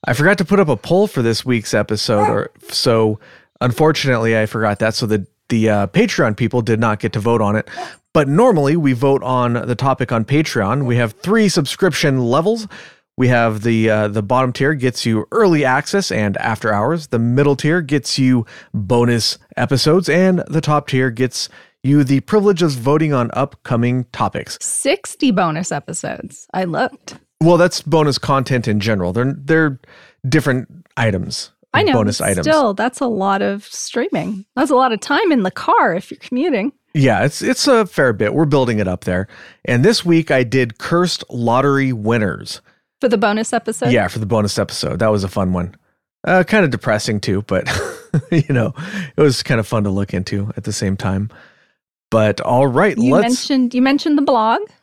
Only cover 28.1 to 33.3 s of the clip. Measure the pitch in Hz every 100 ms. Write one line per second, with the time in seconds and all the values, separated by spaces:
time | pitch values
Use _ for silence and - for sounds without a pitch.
28.1 | 127 - 135 123 127 117 104 101 104 87
29.1 | 95 127 143 139 160 156 131 _ - -
30.1 | _ 135 151 143 127 - 165 - - 117
31.1 | 98 - - - _ _ - 415 127 104
32.1 | 101 - 92 85 311 254 196 226 - 262
33.1 | 208 196